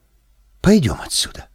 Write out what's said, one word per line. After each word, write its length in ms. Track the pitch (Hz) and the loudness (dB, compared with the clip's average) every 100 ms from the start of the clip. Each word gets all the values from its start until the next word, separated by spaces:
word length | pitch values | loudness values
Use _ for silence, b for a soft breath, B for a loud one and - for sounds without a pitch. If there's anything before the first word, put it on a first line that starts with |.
| _ _ _ _ _ _ | _ _ _ _ _ _
Пойдем 400 | - 214 123 - | 2 4 2 -4
отсюда». 460 | - - - - - | -6 -6 -6 -10 -20